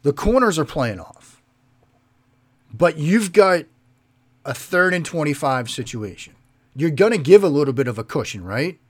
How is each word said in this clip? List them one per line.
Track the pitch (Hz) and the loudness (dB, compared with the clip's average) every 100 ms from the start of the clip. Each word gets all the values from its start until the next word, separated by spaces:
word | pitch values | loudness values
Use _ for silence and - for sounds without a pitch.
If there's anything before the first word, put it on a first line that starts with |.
The | 143 | -2
corners | 139 202 254 233 160 | -2 0 2 2 0
are | |
playing | 147 156 120 95 | -4 -4 -4 -6
off. | 85 - - _ _ _ _ _ _ _ _ _ _ _ _ _ _ | -16 -20 -20 _ _ _ _ _ _ _ _ _ _ _ _ _ _
But | 110 170 160 | 0 0 2
you've | 151 214 196 | 2 2 4
got | 202 190 175 160 _ _ _ _ _ _ _ | 4 4 2 -2 _ _ _ _ _ _ _
a | 143 | -12
third | - - 180 180 | -12 -2 0 2
and | 180 | 0
twenty-five | 156 170 147 143 143 131 120 | -4 -4 -4 -2 -2 -2 -4
situation. | - 120 120 104 85 - _ _ _ _ | -10 -10 -10 -12 -14 -20 _ _ _ _
You're | 131 165 | -4 -4
gonna | 143 208 220 | 2 2 2
give | 135 202 | 6 6
a | 190 | 6
little | 143 139 | 0 0
bit | 127 123 | -2 -4
of | 110 | -6
a | |
cushion, | 113 151 117 107 | -6 -6 -6 -10
right? | 90 110 160 165 | -8 -6 -6 -8